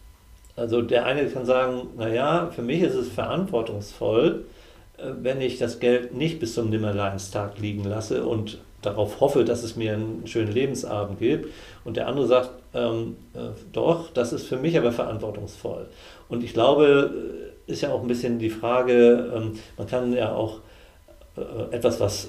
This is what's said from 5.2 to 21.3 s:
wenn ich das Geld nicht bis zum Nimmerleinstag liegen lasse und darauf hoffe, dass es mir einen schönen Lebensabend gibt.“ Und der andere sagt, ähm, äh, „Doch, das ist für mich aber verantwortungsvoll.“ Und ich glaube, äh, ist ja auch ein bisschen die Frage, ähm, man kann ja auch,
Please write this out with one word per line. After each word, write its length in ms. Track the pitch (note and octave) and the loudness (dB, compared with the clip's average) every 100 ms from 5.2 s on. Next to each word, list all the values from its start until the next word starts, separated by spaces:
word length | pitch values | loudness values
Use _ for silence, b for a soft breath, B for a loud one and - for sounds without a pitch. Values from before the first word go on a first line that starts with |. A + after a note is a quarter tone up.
wenn 180 | B2 C3+ | -2 -2
ich 160 | B2+ - | -2 -2
das 220 | A#2 - | -4 0
Geld 340 | A#2+ B2 - | 2 2 0
nicht 240 | B2+ D#3+ - | -2 -2 -2
bis 140 | A2+ | -4
zum 140 | B2+ A2 | -2 0
Nimmerleinstag 880 | A2 G#2+ G2 G2 F#2+ - G#2 G2+ G#2 | 0 0 0 -2 -4 -6 -6 -6 -6
liegen 260 | G#2 G2+ | -6 -4
lasse 420 | G2 G#2+ G#2 B2 B2 | -4 -4 -2 -2 0
und 320 | A2 G#2 - - - | -2 -4 -10 -18 -8
darauf 380 | G2+ G#2 G2+ - | -4 -2 -2 2
hoffe, 240 | C#3 C#3 | 4 4
dass 180 | A#2 A#2+ | 2 0
es 140 | G#2+ A#2 | -4 -4
mir 180 | A2 | -2
einen 320 | G#2+ A2 - - | -2 -4 -8 -6
schönen 260 | A#2 G#2 | -2 0
Lebensabend 680 | A#2 C3+ B2 - G#2 G2 G2 | 0 0 -2 -4 -4 -4 -2
gibt.“ 300 | A#2 D#3 - B B B | 0 0 -4 B B B
Und 120 | - G#2+ | -8 -4
der 120 | A#2+ | -2
andere 180 | C#3 A#2+ | 0 4
sagt, 240 | B2 B2+ - - | 4 2 -10 -8
ähm, 420 | B2+ A#2 A2+ A2+ - - | -4 -2 -2 -6 -10 -16
äh, 40 | B2 A#2 - - | -12 -12 -12 -8
„Doch, 380 | A2+ C3+ E3 - | -2 2 0 0
das 220 | B2 A#2+ | -2 -2
ist 120 | - - | -2 -4
für 120 | C3 | -2
mich 180 | E3 D#3+ | 2 4
aber 160 | A#2+ | 2
verantwortungsvoll.“ 960 | A#2+ A#2+ G#2+ A2 G#2 G#2 - G#2+ E2 - B B B B | 0 -4 -4 -6 -8 -10 -10 -8 -8 -12 B B B B
Und 160 | A#2+ | -6
ich 80 | A#2 | -2
glaube, 580 | A#2 C3 D3 C#3+ C#3 C#3+ - - - - - - | 4 6 8 8 8 4 -2 -8 -10 -14 -14 -10
äh, 40 | |
ist 120 | - | -4
ja 100 | C#3+ | -2
auch 100 | B2 | -2
ein 60 | A#2+ | -2
bisschen 300 | A#2+ B2+ A#2 | -2 0 -2
die 100 | A2 | -2
Frage, 800 | - A#2 B2+ B2 A#2+ A#2+ A#2+ A#2+ | -2 0 2 6 8 8 8 4
ähm, 180 | A#2 A2 - B - | -4 -4 -8 B -10
man 80 | G#2 | -4
kann 260 | B2 B2 | -2 0
ja 200 | B2 A2 | 0 0
auch, 240 | A2+ A2 - b b b b - - - | -2 -4 -6 b b b b -20 -20 -16